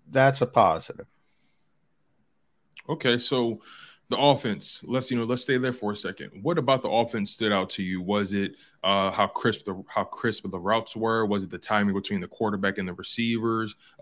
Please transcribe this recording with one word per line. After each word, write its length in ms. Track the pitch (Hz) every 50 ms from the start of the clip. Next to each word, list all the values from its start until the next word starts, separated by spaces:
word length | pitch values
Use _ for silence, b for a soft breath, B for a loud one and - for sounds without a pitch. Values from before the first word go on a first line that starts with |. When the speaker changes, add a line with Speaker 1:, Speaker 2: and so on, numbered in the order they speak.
| - -
Speaker 1:
that's 320 | 117 131 135 135 135 -
a 60 | 127
positive. 580 | - - 120 104 87 80 85 - - - - - - _ _ _ _ _ _ _ _ _ _ _ _ _ _ _ _ _ _ _ _ _ _ _ _ _ _ _ _ _ _ _ _ _ - - -
Speaker 2:
Okay, 300 | 123 123 - 127 120 123
so 420 | - - 135 127 120 117 107 104 B B B B B B B B _ -
the 80 | -
offense, 640 | - 139 143 135 - - 113 98 - - - - - -
let's, 240 | - 123 131 127 -
you 80 | 127
know, 60 | 120 117
let's 180 | 117 127 123
stay 160 | - - 127
there 140 | 127 127 127
for 220 | 120 - 104 104 104
a 20 |
second. 340 | - - 87 - - - - - 98 101
What 140 | 160 175
about 240 | 160 123 135 135 123
the 80 | - -
offense 420 | 87 117 113 - 120 107 101 -
stood 220 | - - 113 107 101
out 160 | 95 92 -
to 100 | - -
you? 200 | 92 92 92 92
Was 320 | 90 95 104 104 101 92 101
it, 240 | 98 98 - b b b b b _ -
uh, 260 | 95 98 98 98 95
how 180 | 90 - 101
crisp 380 | - - - - 117 107 - -
the, 160 | 101 92 95 95
how 160 | - - 107 92
crisp 440 | - - - - 113 104 - - 95
the 80 | 95 90
routes 360 | 87 98 110 113 - - -
were? 300 | 110 110 113 113 113 110
Was 200 | 101 104 101 95
it 40 | 82
the 80 | 90
timing 380 | 87 - - 110 104 101 101 95
between 240 | 98 98 - 104 92
the 80 | 87
quarterback 500 | - - - 113 104 101 95 101 98 92
and 100 | 101 92
the 60 | 90 87
receivers? 840 | 92 - - - 120 117 117 117 110 113 113 113 113 110 104 - b b b b -